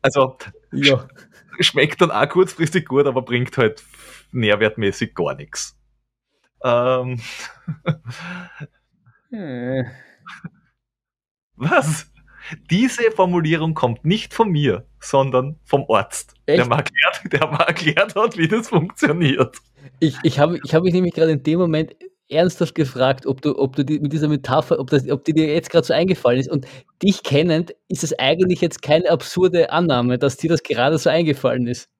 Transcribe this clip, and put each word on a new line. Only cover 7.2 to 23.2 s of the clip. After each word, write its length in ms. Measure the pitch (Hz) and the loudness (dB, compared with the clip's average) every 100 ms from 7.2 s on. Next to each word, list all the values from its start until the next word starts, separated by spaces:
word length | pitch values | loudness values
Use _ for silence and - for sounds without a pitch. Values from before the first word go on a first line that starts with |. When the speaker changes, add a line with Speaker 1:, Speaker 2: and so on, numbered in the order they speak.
| - - - - - - | -10 -16 -16 -16 -14 -8
Speaker 1:
<laughs> 240 | - 156 117 - 175 180 180 - 143 _ _ _ _ _ _ | -6 -6 -8 -14 -12 -14 -16 -18 -20 _ _ _ _ _ _
Speaker 2:
Äh. 520 | 226 170 123 123 131 127 - - _ - - - _ _ _ _ _ _ _ _ _ _ _ | -12 -10 -8 -4 -4 -4 -10 -20 _ -20 -18 -20 _ _ _ _ _ _ _ _ _ _ _
Speaker 1:
Was? 560 | 135 349 151 151 - _ _ - - 156 _ | 0 0 0 -4 -8 _ _ -20 -18 -18 _
Diese 400 | 180 254 240 226 | 2 2 2 -2
Formulierung 640 | 220 185 175 156 160 160 160 | 2 2 2 0 0 -2 0
kommt 280 | 120 113 | -2 -2
nicht 300 | 151 185 - | -2 -2 -2
von 160 | - 220 | -2 0
mir, 380 | 156 143 92 - _ | 2 0 0 -6 _
sondern 600 | - 139 135 127 135 156 _ | -2 0 2 0 -2 -8 _
vom 200 | 139 - | -2 2
Arzt, 460 | 110 95 - - _ - | 0 0 -10 -16 _ 0
Speaker 2:
Echt? 100 | 165 | 2
Speaker 1:
der 80 | 123 | 2
mal 100 | 120 | 0
erklärt, 440 | - - 160 - - | 0 0 0 -2 -4
der 140 | - 160 | 0 0
mal 120 | 151 - | 0 -2
erklärt 500 | 165 160 151 220 196 | 0 -2 0 0 0
hat, 220 | 220 190 | -2 0
wie 100 | 160 | 0
das 220 | 214 233 | 0 0
funktioniert. 880 | 202 170 - 311 160 156 139 127 - _ _ - _ | -2 -2 -2 0 2 0 2 -2 -4 _ _ -20 _
Speaker 2:
Ich, 180 | 160 - | -2 0
ich 160 | 160 - | -2 2
hab, 140 | 151 175 | 0 0
ich 100 | - | 0
hab 80 | 160 | 0
mich 120 | 180 180 | 2 2
nämlich 180 | 180 | 0
gerade 180 | 170 160 | 2 2
in 100 | 151 | 2
dem 160 | 143 165 | 0 0
Moment 360 | 180 156 156 - - _ _ | 2 0 -4 -8 -20 _ _
ernsthaft 460 | 147 180 - 165 | 0 0 0 -4
gefragt, 540 | - 139 123 127 131 | -2 -4 0 0 0